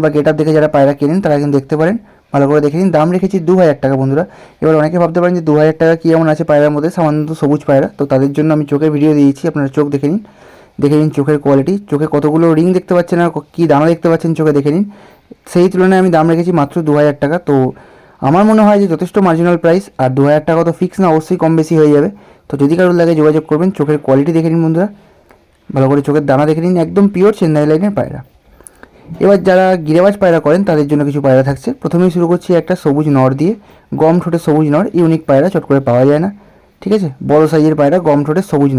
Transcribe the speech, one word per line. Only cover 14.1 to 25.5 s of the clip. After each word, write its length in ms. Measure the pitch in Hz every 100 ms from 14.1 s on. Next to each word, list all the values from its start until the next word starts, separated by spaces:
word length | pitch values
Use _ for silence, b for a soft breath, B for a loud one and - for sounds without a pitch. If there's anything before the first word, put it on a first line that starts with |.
পাচ্ছেন 200 | 165 165 160
চোখে 140 | 156 143
দেখে 140 | 143 160
নিন। 100 | 202 B B B B - -
সেই 140 | 175 185
তুলনায় 280 | 185 185 190
আমি 80 | 185 165
দাম 100 | 160
রেখেছি 200 | 165 175 170
মাত্র 160 | 139 180 156
দু 40 | 147
হাজার 180 | 147 143
টাকা। 140 | 143 175 -
তো 60 | 139 127 - B B B B 131
আমার 160 | 170 214
মনে 120 | 220 208
হয় 120 | 208
যে 40 | 196
যথেষ্ট 240 | 156 180 214 190
মার্জিনাল 300 | 165 170 175
প্রাইস, 220 | 170 175 196 -
আর 80 | 131 131
দু 60 | 139
হাজার 180 | 151 151
টাকা 120 | 165 170
তো 40 | 165
ফিক্স 160 | 180 -
না, 40 | 185
অবশ্যই 260 | 156 156 185
কম 100 | 165 160
বেশি 140 | 156 160
হয়ে 120 | 151 147
যাবে। 120 | 165 202 B B B
তো 60 | 139
যদি 120 | 143 165
কারোর 180 | 185 175
লাগে 120 | 170 160
যোগাযোগ 240 | 151 151 151
করবেন। 180 | 151 185 190
চোখের 200 | 147 151 -
কোয়ালিটি 260 | 135 147 165
দেখে 120 | 160
নিন 80 | 165
বন্ধুরা, 240 | 160 160 202 208 b b b b b